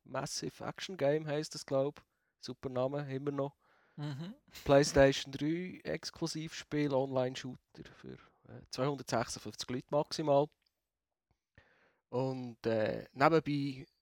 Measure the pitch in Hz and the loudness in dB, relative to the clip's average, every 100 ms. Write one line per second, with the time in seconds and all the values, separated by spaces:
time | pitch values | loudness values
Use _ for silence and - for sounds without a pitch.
0 | - 131 139 - 160 - - - - 185 | -10 -8 -6 -8 -8 -8 -10 -8 -10 0
1 | 139 156 151 147 156 - - 135 143 - | 2 2 0 -4 -4 -10 -2 0 0 -4
2 | _ _ _ _ - 127 135 127 131 143 | _ _ _ _ -14 -8 -4 -2 0 -2
3 | 143 135 143 143 139 - _ _ _ - | -4 -4 -4 -2 -4 -6 _ _ _ -8
4 | 147 135 170 233 _ - - 139 143 143 | -8 -6 -10 -12 _ -8 6 6 6 8
5 | 135 139 143 139 147 170 180 - - 160 | 6 6 -6 -4 -2 -2 -6 -10 -8 -8
6 | - - 165 156 160 - - 147 147 135 | -8 -6 -6 -6 -8 -12 -4 0 2 2
7 | 139 131 127 135 131 - _ - - - | 2 0 0 -2 -10 -12 _ -20 -20 -16
8 | 65 65 - _ - 117 - - 135 143 | -16 -16 -20 _ -20 -20 -10 -2 -2 -2
9 | 120 120 117 - 107 - - 127 - 143 | -2 0 0 -6 -12 -10 -6 -6 0 0
10 | 156 - 151 139 151 _ _ _ _ _ | 0 -2 4 6 4 _ _ _ _ _
11 | _ _ _ _ _ - _ _ _ _ | _ _ _ _ _ -20 _ _ _ _
12 | _ 123 131 131 123 113 113 110 107 58 | _ -2 -2 -4 -8 -4 0 2 2 -2
13 | - - 156 160 147 147 139 131 135 _ | -8 4 6 6 4 0 -2 -6 -14 _